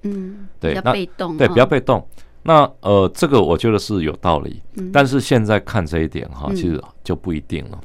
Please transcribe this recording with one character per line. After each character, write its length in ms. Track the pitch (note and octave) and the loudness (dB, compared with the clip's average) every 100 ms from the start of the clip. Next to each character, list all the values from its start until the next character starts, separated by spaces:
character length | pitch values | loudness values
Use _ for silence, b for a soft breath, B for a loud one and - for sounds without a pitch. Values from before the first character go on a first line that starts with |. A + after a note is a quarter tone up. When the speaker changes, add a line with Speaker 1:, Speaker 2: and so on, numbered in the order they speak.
Speaker 1:
嗯， 440 | G3+ G3 F#3 G3+ G3 - | -10 -8 -10 -12 -14 -6
Speaker 2:
对， 140 | D#3+ | -4
Speaker 1:
比 60 | F#3 | -2
较 100 | G#3 | -2
被 140 | - F2 - | -2 -4 -8
动， 160 | F3 | -6
Speaker 2:
那， 60 | D#3 | 0
对， 80 | A#2 | 2
Speaker 1:
哦。 20 | |
Speaker 2:
比 60 | |
较 100 | A#2 | 4
被 160 | C3 C#3+ | 4 2
动。 260 | - G#2+ - b b b | 0 -2 -2 b b b
那， 280 | D#3+ D#3 C3+ - | 4 4 4 0
呃， 300 | G2 G2+ F2+ | 2 4 4
这 120 | - D#3+ | 2 4
个 140 | B2+ | 4
我 160 | D#2+ E2 | 4 2
觉 140 | A#2 | 2
得 80 | G#2 | 0
是 240 | - G2 | 0 -2
有 100 | D2+ - | -2 -2
道 240 | F2+ D2+ | 0 0
理， 200 | C#2 - - | -2 -12 -12
Speaker 1:
嗯。 160 | - F#3 | -10 0
Speaker 2:
但 140 | C3+ C3+ | 4 4
是 120 | C3+ | 2
现 240 | - B2+ | 2 2
在 160 | G#2+ G#2 | 4 0
看 240 | - A2 | 0 -4
这 160 | E2 E2 | -2 -2
一 80 | D#2 | -2
点 200 | D#2 - | -4 -10
哈， 200 | C2+ D2 | -10 -6
Speaker 1:
嗯。 60 | F#3+ | -4
Speaker 2:
其 120 | F2 | -2
实 100 | D#2 - - | -4 -8 -12
就 140 | - E2+ | -8 -6
不 160 | F#2 | -4
一 80 | D#2 | -6
定 260 | - D#2 B1 | -6 -10 -10
了。 100 | - | -14